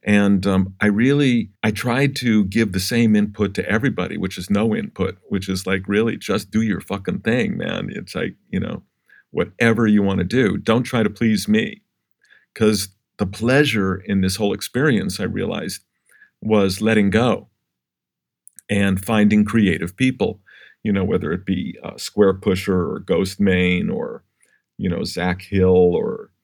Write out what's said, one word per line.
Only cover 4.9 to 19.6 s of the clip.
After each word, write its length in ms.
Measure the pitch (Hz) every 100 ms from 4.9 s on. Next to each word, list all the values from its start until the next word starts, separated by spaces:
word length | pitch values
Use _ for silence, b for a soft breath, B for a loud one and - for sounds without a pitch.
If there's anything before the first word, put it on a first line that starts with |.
| - 90 - -
which 200 | 101 95
is, 160 | 95 92
like, 220 | 95 95
really 280 | 101 113 90
just 340 | - 104 101
do 100 | 107
your 200 | 110 87
fucking 400 | - 101 95 92
thing, 360 | 110 123 110 87
man. 320 | 85 90 50
It's 240 | - -
like, 220 | - - - _
you 80 | -
know, 240 | - - _ _ b b b
whatever 560 | - 95 - 117 113 110
you 160 | 104
wanna 200 | 101 95
do, 340 | 90 123 113 87
don't 260 | - 113
try 180 | 127 123
to 80 | 104
please 380 | 101 113 104 95
me. 340 | 107 110 - _ _ _ _ b b b
'Cause 360 | - 110 104 - _ _ _
the 80 | 95
pleasure 680 | 98 117 135 147 113 95 90
in 260 | - 98
this 140 | 92 92
whole 180 | 104
experience, 680 | 98 - 123 151 110 92 -
I 40 |
realized, 580 | 92 95 90 87 - - _ _ b b b b
was 420 | 107 107 98 92
letting 280 | 110 110 101
go 380 | 107 120 101 - _ _ _ _ _ _ _ _ _ _ - _
and 340 | 101 98 95
finding 400 | - 110 104 107 104
creative 500 | 117